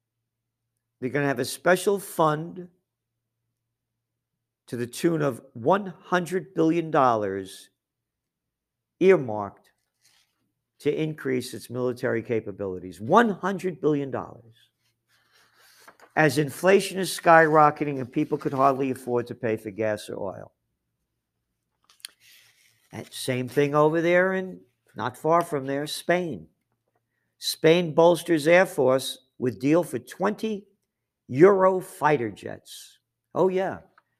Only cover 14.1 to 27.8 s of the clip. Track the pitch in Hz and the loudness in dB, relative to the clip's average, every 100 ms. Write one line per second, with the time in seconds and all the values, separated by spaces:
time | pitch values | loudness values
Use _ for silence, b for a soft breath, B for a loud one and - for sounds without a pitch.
14.1 | 117 82 - - _ _ _ _ _ _ | -8 -10 -16 -20 _ _ _ _ _ _
15.1 | b b b b b b b b b - | b b b b b b b b b -4
16.1 | - 156 131 143 - 180 202 196 185 165 | 2 2 2 -2 0 4 4 2 -4 -6
17.1 | - 175 165 160 156 147 147 147 135 120 | 0 6 8 8 6 4 2 -4 -6 -6
18.1 | 151 151 147 147 135 139 131 135 120 123 | -4 -4 -4 -4 2 2 2 -4 -6 -4
19.1 | 120 120 113 117 110 110 95 110 104 - | -4 -4 -6 -4 -4 -6 -4 -4 -4 -8
20.1 | - 98 - - _ _ _ _ _ _ | -10 -10 -12 -18 _ _ _ _ _ _
21.1 | _ _ _ _ _ _ _ _ _ - | _ _ _ _ _ _ _ _ _ -20
22.1 | b b b b b b b b 107 - | b b b b b b b b -16 -14
23.1 | - - 127 123 147 143 147 151 165 170 | -8 -4 -4 -2 0 2 4 4 2 2
24.1 | 180 190 190 185 180 _ _ _ - 120 | 2 2 -2 -6 -12 _ _ _ -8 -8
25.1 | - 156 170 165 143 135 139 147 - - | -4 0 0 0 -4 -4 -6 -6 -6 -2
26.1 | 180 170 92 80 _ _ _ _ _ _ | -2 -2 -10 -14 _ _ _ _ _ _
27.1 | _ _ _ - - 160 175 | _ _ _ -10 0 4 4